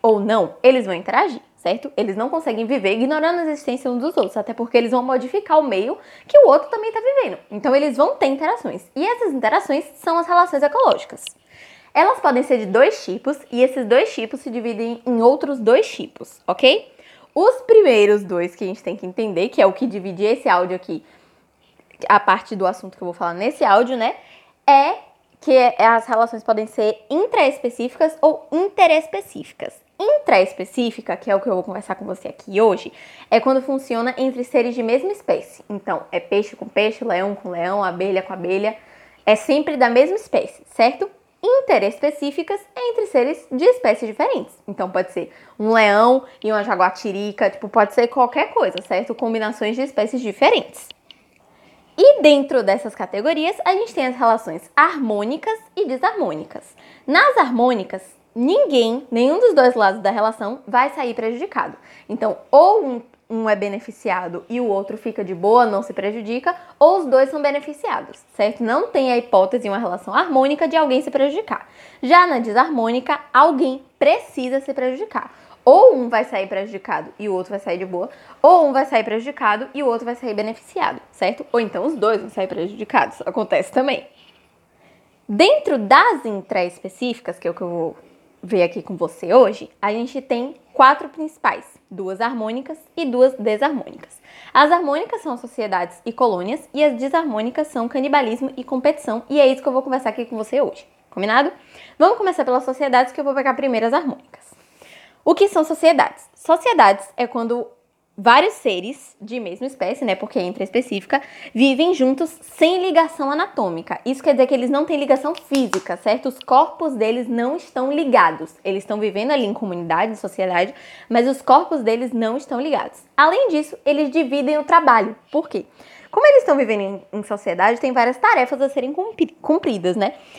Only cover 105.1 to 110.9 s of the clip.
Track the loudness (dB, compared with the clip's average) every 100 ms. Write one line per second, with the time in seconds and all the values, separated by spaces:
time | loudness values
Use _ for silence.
105.1 | _ 0 2 2 2 -2 2 2 4 0
106.1 | -4 -20 _ 0 0 2 4 6 4 -4
107.1 | -6 -6 -4 -6 -6 -8 _ _ _ _
108.1 | -2 4 6 4 0 -4 -4 -6 -12 -18
109.1 | _ -12 -10 -10 -10 -10 -6 -6 -4 -4
110.1 | -4 -4 -6 -6 -6 -4 -4 -4